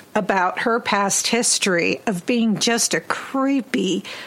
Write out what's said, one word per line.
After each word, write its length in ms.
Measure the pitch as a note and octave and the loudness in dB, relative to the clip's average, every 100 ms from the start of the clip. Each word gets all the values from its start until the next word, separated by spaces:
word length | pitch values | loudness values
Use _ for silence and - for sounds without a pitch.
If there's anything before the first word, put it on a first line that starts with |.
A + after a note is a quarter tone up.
| - G#3+ | -4 -2
about 440 | G3 G3 F#3 - | 0 2 0 0
her 200 | A#3 A#3 | 0 0
past 480 | A#3+ G3+ G3 - - | 0 0 2 0 0
history 720 | A#3 A#3 - G#3+ F3 F3+ - | 0 0 0 2 2 0 -2
of 220 | - F3 - | -2 -4 0
being 320 | A#3+ A3+ F3+ | 0 2 2
just 360 | - A#3 - | 0 0 0
a 60 | - | 0
creepy, 1000 | - - - C4+ C4+ C#4 - - F#3 G3 - - | -2 -4 -4 -2 0 0 0 0 0 -2 -4 -12